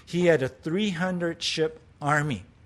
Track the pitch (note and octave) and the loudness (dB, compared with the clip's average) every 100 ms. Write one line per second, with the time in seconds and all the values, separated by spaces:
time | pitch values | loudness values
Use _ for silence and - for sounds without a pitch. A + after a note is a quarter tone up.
0 | - E3+ F3 D#3 B2+ - - F3 G#3+ E3 | -6 2 4 4 2 -4 -4 -2 -2 -2
1 | F#3 F3+ E3+ E3+ - - D#3 - - - | -2 -2 -4 -4 -6 -2 -2 -4 -20 -8
2 | C#3+ D3+ D3+ A2 - - | 0 0 0 -4 -8 -20